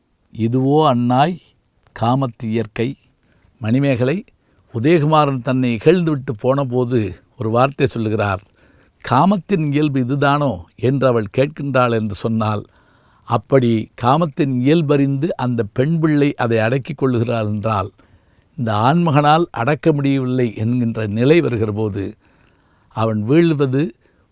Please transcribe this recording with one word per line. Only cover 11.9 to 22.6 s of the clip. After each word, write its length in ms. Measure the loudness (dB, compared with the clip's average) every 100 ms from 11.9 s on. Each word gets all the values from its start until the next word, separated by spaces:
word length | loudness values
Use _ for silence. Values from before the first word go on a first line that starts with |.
என்று 220 | 0 -2
சொன்னால், 500 | -4 -4 -2 -2 -4 -8 _ _ _ _ _
அப்படி 680 | -4 -4 0 2 2 0 -4
காமத்தின் 640 | -4 0 0 0 -2 -2 0
இயல்பறிந்து 760 | 2 2 2 2 0 -2 -4 -4
அந்த 280 | -2 -2 -2
பெண் 260 | -2 0 0
பிள்ளை 360 | 0 2 0
அதை 240 | 0 0 0
அடக்கிக் 440 | 0 -2 -6 -4
கொள்ளுகிறாள் 440 | -2 0 -2 -2 -4
என்றால், 460 | -4 -2 -2 -4 -10 _ _ _ _ _ -8
இந்த 160 | -4
ஆண்மகனால் 720 | 0 2 2 2 4 4 4 0
அடக்க 420 | -2 -2 0 0
முடியவில்லை 640 | 0 0 -2 -2 -2 -2 -2
என்கின்ற 500 | -2 -2 -2 -4 -4
நிலை 340 | 0 4 4
வருகிற 320 | 2 -2 -2
போது, 440 | -2 -4 -6 -10 -12 _ _ _ _